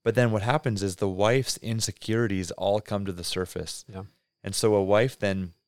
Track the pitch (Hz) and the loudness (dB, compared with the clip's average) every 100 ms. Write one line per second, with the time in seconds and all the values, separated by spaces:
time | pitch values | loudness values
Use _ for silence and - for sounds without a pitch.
0 | - 110 120 107 104 147 139 104 98 90 | 0 2 4 2 0 0 0 -2 -2 -2
1 | 101 92 104 127 127 - - 113 104 - | -2 2 2 2 0 -6 -6 -4 -4 -6
2 | - 110 117 95 87 - 95 104 - 104 | -4 0 0 -2 -4 -4 0 0 0 -6
3 | 98 87 85 92 90 87 85 - - 98 | -4 -8 -6 -4 -4 -6 -10 -12 -14 -14
4 | 101 _ _ _ 101 98 113 104 95 104 | -14 _ _ _ -8 0 4 4 6 4
5 | 131 - 101 98 90 - | 4 0 -2 -2 -6 -10